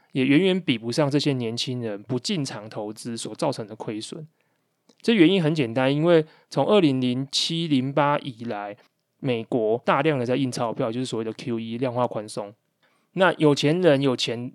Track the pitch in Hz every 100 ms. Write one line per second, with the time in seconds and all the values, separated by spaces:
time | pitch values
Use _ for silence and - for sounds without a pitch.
0 | _ 143 131 143 190 185 156 117 117 139
1 | 143 143 147 131 113 120 - 123 113 101
2 | 104 123 - 190 135 113 107 117 107 110
3 | 123 117 113 110 147 127 104 110 - 107
4 | - 165 156 _ _ _ _ _ _ _
5 | - 226 160 196 151 160 117 117 131 147
6 | 170 165 156 _ _ 143 143 214 156 131
7 | 127 123 139 - - 165 170 135 131 143
8 | 143 143 143 110 117 104 104 104 _ _
9 | _ _ 139 117 110 127 110 120 - 151
10 | 151 139 120 131 131 120 117 107 123 117
11 | 127 113 110 107 - 113 113 117 127 120
12 | 120 113 107 - 104 - _ _ _ _
13 | _ 175 185 - 151 139 143 175 175 139
14 | 139 120 - 117 123